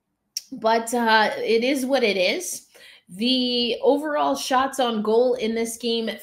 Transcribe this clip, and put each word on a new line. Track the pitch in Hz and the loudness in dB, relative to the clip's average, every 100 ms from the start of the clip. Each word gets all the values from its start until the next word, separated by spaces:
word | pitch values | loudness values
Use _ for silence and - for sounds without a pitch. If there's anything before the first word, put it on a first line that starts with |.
| _ _ _ - - | _ _ _ -16 -14
But, | 262 220 226 226 | -4 0 0 0
uh, | 240 226 220 214 - | 0 4 4 4 0
it | - 226 | 0 2
is | 247 277 254 | 2 0 0
what | 269 | 0
it | 226 190 | 2 2
is. | 180 311 349 - - - - - - | 0 0 -6 -12 -16 -20 -20 -20 -16
The | 180 247 262 247 240 240 226 | -4 0 0 0 0 -2 0
overall | - 285 302 294 277 269 | 2 2 0 -2 -2 -2
shots | - 254 269 262 | 0 0 0 0
on | 240 220 | -2 -2
goal | 214 226 254 | 2 2 2
in | 240 220 226 | 2 -2 -2
this | 226 - | -4 -4
game, | 240 233 226 220 | -4 -2 -4 -8